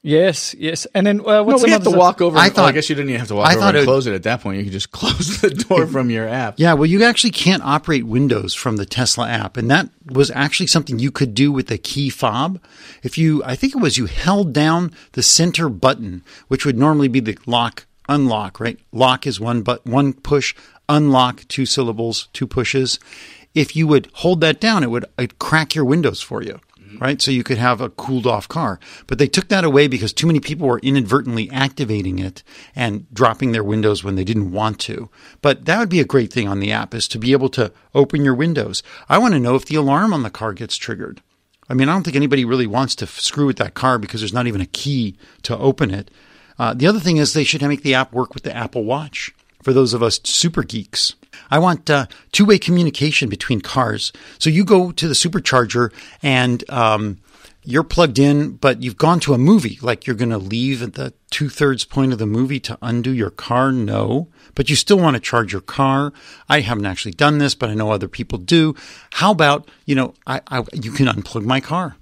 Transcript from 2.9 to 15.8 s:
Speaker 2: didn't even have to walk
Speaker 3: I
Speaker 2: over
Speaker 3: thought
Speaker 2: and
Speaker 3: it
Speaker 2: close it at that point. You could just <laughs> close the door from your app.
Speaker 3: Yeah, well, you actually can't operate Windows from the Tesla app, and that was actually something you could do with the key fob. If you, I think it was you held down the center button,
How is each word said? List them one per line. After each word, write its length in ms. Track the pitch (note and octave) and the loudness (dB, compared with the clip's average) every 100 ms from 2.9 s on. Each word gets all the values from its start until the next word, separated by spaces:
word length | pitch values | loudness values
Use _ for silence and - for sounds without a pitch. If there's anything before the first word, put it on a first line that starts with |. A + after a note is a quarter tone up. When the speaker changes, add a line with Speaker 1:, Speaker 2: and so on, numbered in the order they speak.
| C#3+ | -2
Speaker 2:
didn't 140 | C#3+ | -2
even 100 | A#2+ | -4
have 80 | A2 | -2
to 60 | G#2 | 2
walk 120 | D3+ | 4
Speaker 3:
I 60 | |
Speaker 2:
over 80 | F#3 | 4
Speaker 3:
thought 140 | G3+ D3 | 4 4
Speaker 2:
and 80 | |
Speaker 3:
it 40 | C3+ | 4
Speaker 2:
close 180 | C3+ B2 | 2 0
it 80 | |
at 80 | F#2+ | -4
that 180 | G2+ A#2+ | -2 -4
point. 180 | G#2 G2 | -4 -6
You 40 | G2+ | -6
could 60 | |
just 180 | F#2+ - | -6 -10
<laughs> 80 | - | -6
close 420 | - - D3+ G#3 | -4 -4 -6 0
the 80 | G#3 | -2
door 380 | C#3+ A#3+ F#3+ D#3+ | -2 0 0 2
from 240 | C3+ B2 | -2 -2
your 160 | A2+ A2 | -2 -4
app. 280 | B2+ A2+ - | -4 -6 2
Speaker 3:
Yeah, 140 | E3 | 2
well, 120 | D3+ D#3+ | 4 2
you 180 | F#3+ | 4
actually 280 | A#3 - A#3 | 4 2 -2
can't 320 | - F3 F#3 - | 0 0 0 0
operate 400 | D3+ - C#3+ A#2 | -2 0 -2 0
Windows 480 | A#2 C#3 A2 F#2+ | 0 2 0 -4
from 240 | - B2+ G#2+ | -6 -4 -4
the 80 | G2 | -4
Tesla 420 | B2 B2+ - A2+ | -2 -2 -2 -2
app, 300 | A2+ G#2 - | -4 -6 -4
and 120 | A#2 | 2
that 180 | D3+ F#3 _ D#3 | 2 0 _ -4
was 240 | C3 C#3 | 0 0
actually 360 | B2 C#3+ - F3+ | 0 -2 -2 0
something 320 | E3 C#3+ A#2 | 0 0 -4
you 100 | C3 | -4
could 240 | - C3+ | -2 -2
do 180 | G#2 C#3+ | 2 2
with 160 | C3+ B2 | 0 -4
the 120 | G#2+ | -8
key 320 | - C#3 C#3 | -6 -6 -6
fob. 480 | - A#2+ A2 D#3+ F#3 _ - - - | -2 -2 0 -4 -6 _ -20 -20 -12
If 160 | B2+ - | -8 0
you, 260 | D#3+ D3+ B2+ | 2 2 -2
I 100 | B2+ | -4
think 180 | C4+ C4+ | -2 0
it 40 | |
was 160 | F3 B2+ | 0 0
you 80 | G#2 | -2
held 480 | - F3 G3+ F#3 | -2 0 0 0
down 380 | C3 D#3 E3 F3+ - _ | 2 2 0 -2 -8 _
the 100 | - | -2
center 460 | - - E3+ - D#3+ | 2 4 2 0 -4
button, 540 | F#2+ | 2